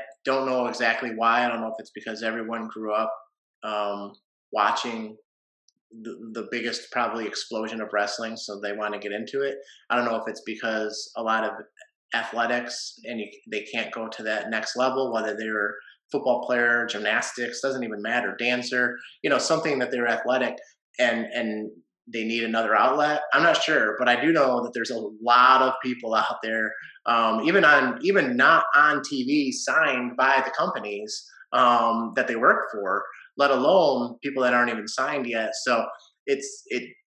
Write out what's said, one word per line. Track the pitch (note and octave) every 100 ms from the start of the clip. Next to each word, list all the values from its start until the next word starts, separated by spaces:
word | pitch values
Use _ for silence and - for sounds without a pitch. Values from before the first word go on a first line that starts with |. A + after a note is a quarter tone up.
| - -
don't | C3+ C3+ C3+
know | B2+ A#2+
exactly | A2+ A2+ A2+ B2 A2
why. | A#2 A#2+
I | B2
don't | A#2
know | A2+
if | A2
it's | -
because | G#2 A2+ A2
everyone | A2+ A#2 A2 A2+ A2
grew | A2+ A2
up, | G#2+ A2 - - _ _ _
um, | G#2+ G#2+ G2+ G2+ G2+ - _ _ _
watching | G#2+ G#2 - A#2+ A2+ G#2+ - _ _ _ _ _ _ _ A2+
the, | A2 - A2+
the | A2 G2+
biggest | A#2+ A#2 A#2 -
probably | B2 A2+ A#2 G#2+
explosion | - - A2+ A2 A2+
of | G#2
wrestling, | G#2 G#2 - A2+ A2+
so | - G2+
they | G#2
wanna | G2+ G#2+ G2+
get | G2+
into | G#2 A#2 C#3
it. | C#3 - - - _
I | A#2+
don't | A#2+
know | A2+
if | A2+
it's | - -
because | A2 A2+ A2 G#2+ - - A#2
a |
lot | A2+ A2
of | A2 - - _ - _ _
athletics | A#2 A2+ A2+ A#2 B2 A#2+ - - - A2+
and | A#2
you, | G2+ - A2
they | G#2+ -
can't | A#2 A2+
go | A#2 A2
to | -
that | A2 A2 -
next | A2 G#2+ B2
level, | C3 C3 C3
whether | A2+ A2 G#2
they're | A2 G#2+ G#2
a | - - _ _
football | C#3 C3+ B2 -
player, | B2 A#2+ A#2 A2
gymnastics, | G#2 G#2+ A2+ B2 - A#2+ -
doesn't | C3+ C3
even | A#2 G#2
matter, | A2 B2 F#2+ -
dancer, | A#2+ B2 B2 B2+ B2 - - -
you | D3+
know, | B2+
something | - D#3+ D#3+ C3+
that | B2
they're | B2+ A#2
athletic | A2+ A#2+ B2+ A#2+ - - _ _ -
and, | B2 A#2 G#2+
and | B2 A2+ G#2+ G#2+ - _ _ -
they | A#2
need | A2 A#2
another | A2+ A2+ A2 G#2+
outlet. | B2+ D3 D3+ D3 -
I'm | C#3
not | E3 D#3
sure, | - D3 G#2+ A2+
but | B2
I | A#2+
do | D#3
know | D#3+ C3 B2
that | A2+ A#2+
there's | A#2
a | A#2 G#2 G#2+
lot | A#2+ A#2+ B2+ C3
of | C3 -
people | C3 B2 A2+
out | A2 - -
there, | A2 A2 A2 - - - -
um, | A#2 A2+ A2 D3
even | F#3+ D3+
on, | C#3+ B2+ A#2+
even | E3+ F3 C3+ B2
not | C#3+ D#3+ - C#3+
on | D3+ C#3+
T | C#3 C#3
V, | B2+ D3 C3+
signed | - - D3 D3+ B2+ B2 B2+
by | C3 C#3 -
the |
companies, | - F3+ A#2+ G#2 G2+ G#2+ - - - -
um, | B2+ B2 A#2+ A2+ A2+ A2+ C3
that | A#2+
they | A2+
work | C#3+ - -
for, | G#2+ G2 G2+ - - - -
let | C#3+
alone | C3 C#3+ F#3 D#3 B2+ A#2+ -
people | C#3 C3+
that | B2
aren't | B2 A#2+
even | A2+ G#2+
signed | - C#3 C#3+ A#2+
yet. | A2+ G#2+ A2
So | B2+ A#2+ - - - _ -
it's, | C#3 - - -
it, | B2 B2 -